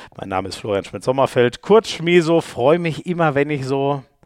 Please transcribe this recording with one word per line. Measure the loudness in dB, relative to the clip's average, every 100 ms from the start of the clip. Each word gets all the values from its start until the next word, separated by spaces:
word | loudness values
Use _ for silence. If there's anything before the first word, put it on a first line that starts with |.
| -20 -14
Mein | -6
Name | -6 -6
ist | -8
Florian | -4 -4
Schmidt-Sommerfeld, | -4 -8 -4 0 0 2 0 0
kurz | 2 4 2
Schmiso. | -6 2 2 4 0
Freue | 0 0 2 2
mich | 0 -6
immer, | -6 0 0
wenn | 2 0
ich | -2 -4
so | -2 -2 -4 -8 _